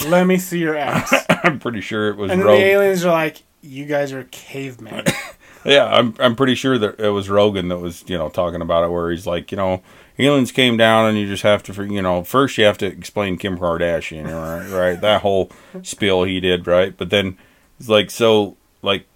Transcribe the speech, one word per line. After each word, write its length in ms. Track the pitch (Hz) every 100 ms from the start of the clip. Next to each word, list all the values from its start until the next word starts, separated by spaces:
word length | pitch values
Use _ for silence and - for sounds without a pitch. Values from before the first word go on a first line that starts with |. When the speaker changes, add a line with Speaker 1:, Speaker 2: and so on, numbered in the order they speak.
| 147
Speaker 1:
Let 180 | 180 185
me 120 | 185
see 200 | - 175
your 160 | 160 151
ass. 380 | 131 - - 269 -
Speaker 2:
<laughs> 140 | -
I'm 160 | 175 135
pretty 220 | 120 110
sure 280 | - 110 107
it 80 | 101
was 140 | 101
Speaker 1:
And 100 | 185
then 60 | 208
Speaker 2:
Rogan. 140 | 208
Speaker 1:
the 60 | 196
aliens 340 | 196 196 185 175
are 60 |
like, 260 | 165 156 - _ _
"You 240 | 151 131 147
guys 260 | 143 143
are 100 | 135 -
cavemen." 720 | - - 139 135 117 110 - -
<laughs> 60 | - - - - - -
Speaker 2:
Yeah, 200 | 139 110
I'm, 280 | 107 120 120
I'm 160 | 127 117
pretty 200 | 131 117
sure 220 | 135 123
that 220 | 104 -
it 120 | 104
was 180 | 101 95
Rogan 400 | 101 107 98 87
that 80 | 87
was, 260 | 87 82 -
you 80 | 90
know, 100 | 76
talking 320 | - 87 85
about 220 | 82 85
it, 60 | 85
where 180 | 87 85
he's 140 | 85 95
like, 240 | 87 -
you 60 | 98
know, 260 | 95 90 - - _ -
"Aliens 320 | 135 143 117
came 240 | - 127 113
down 320 | 113 110 110
and 100 | 107
you 80 | 101
just 180 | 98
have 200 | 104 101
to, 100 | -
fr-, 100 | 98
you 180 | 101 101
know, 200 | 92 90 90
first 320 | 127 135 -
you 80 | 104
have 120 | 104
to 60 | 98
explain 520 | 85 - 104 98 90
Kim 200 | 101 90
Kardashian, 680 | 87 82 85 82 - 82 80
right? 420 | 80 80 85 95 92
Right? 220 | 90 90
That 220 | 104 101
whole 280 | 101 98 90 - - 190
spiel 440 | 185 - 101 92 95
he 160 | 92
did, 260 | 90 90 87
right?" 260 | 90 98 -
But 140 | 87
then 260 | 101 95 92 _ _ _ -
he's 100 | 117
like, 240 | 107 95
"So, 460 | - 113 107 101 - _ _
like, 240 | 98 98 -